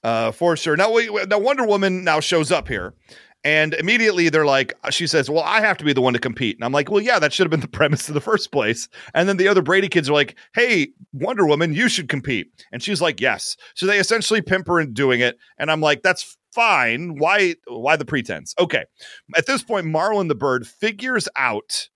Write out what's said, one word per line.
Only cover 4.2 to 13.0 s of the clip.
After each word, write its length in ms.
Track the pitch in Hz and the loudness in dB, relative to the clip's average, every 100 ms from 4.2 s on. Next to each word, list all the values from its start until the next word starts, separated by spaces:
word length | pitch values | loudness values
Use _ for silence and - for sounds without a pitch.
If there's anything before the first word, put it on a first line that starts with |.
| 170 | 2
they're 180 | 156 147 | 4 4
like, 280 | 135 127 - - | 2 0 -6 -6
she 160 | 127 170 | -4 0
says, 240 | 160 131 | 0 2
"Well, 140 | 156 | 0
I 160 | 160 214 | 2 2
have 160 | 214 185 | 2 0
to 60 | |
be 80 | 151 | 0
the 80 | 135 | 2
one 120 | 127 | 2
to 60 | 120 | 2
compete." 380 | 127 110 117 - | -4 -4 -4 -4
And 80 | |
I'm 80 | 117 | -2
like, 180 | 143 147 | -2 0
"Well, 100 | 202 | 0
yeah, 180 | 220 226 | 2 2
that 120 | 151 | 0
should 120 | - | 0
have 60 | 180 | 0
been 100 | 156 | 0
the 80 | - | -4
premise 400 | - 151 151 - | 0 0 2 -2
in 60 | |
the 60 | 147 | -6
first 300 | 175 214 - | -2 -2 0
place." 380 | 110 107 117 - - - | -2 0 -2 -8 -18 -4
And 140 | - 185 | 0 0
then 80 | 190 | 2
the 100 | 190 | 4
other 140 | 190 | 4
Brady 260 | 143 190 196 | 4 0 2
kids 200 | 175 139 | 0 2
are 20 | |
like, 220 | 147 139 - - | 2 0 -4 -8
"Hey, 340 | - 247 202 139 _ - | -2 2 2 0 _ -16
Wonder 340 | 135 185 240 165 | -6 -4 0 2
Woman, 260 | 147 165 | 2 2
you 160 | 151 247 | 0 0
should 200 | 185 147 | 0 -4
compete." 400 | 143 131 113 - _ - | -6 -2 -4 -6 _ -16
And 100 | 120 | -10
she's 180 | - 185 | -6 0